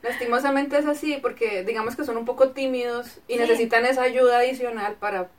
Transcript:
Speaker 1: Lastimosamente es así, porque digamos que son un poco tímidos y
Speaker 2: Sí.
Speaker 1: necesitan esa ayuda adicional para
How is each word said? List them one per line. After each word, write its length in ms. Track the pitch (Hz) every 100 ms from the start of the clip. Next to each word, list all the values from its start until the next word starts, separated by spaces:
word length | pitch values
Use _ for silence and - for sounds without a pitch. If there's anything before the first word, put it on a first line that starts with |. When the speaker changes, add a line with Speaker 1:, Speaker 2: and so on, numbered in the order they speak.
Speaker 1:
Lastimosamente 760 | 233 247 240 240 277 277 277 285
es 80 | 302
así, 320 | 294 311 285
porque 440 | 247 - 226 202
digamos 320 | 190 226 220 247
que 80 |
son 120 | 285 226
un 80 |
poco 260 | 233 254 269
tímidos 680 | 269 269 254 240 240 240 - -
y 80 |
Speaker 2:
Sí. 40 | 240
Speaker 1:
necesitan 440 | 233 233 226 226
esa 180 | 247 269
ayuda 360 | 254 247 247 240
adicional 560 | 247 254 247 226 208
para 340 | 208 208 196 180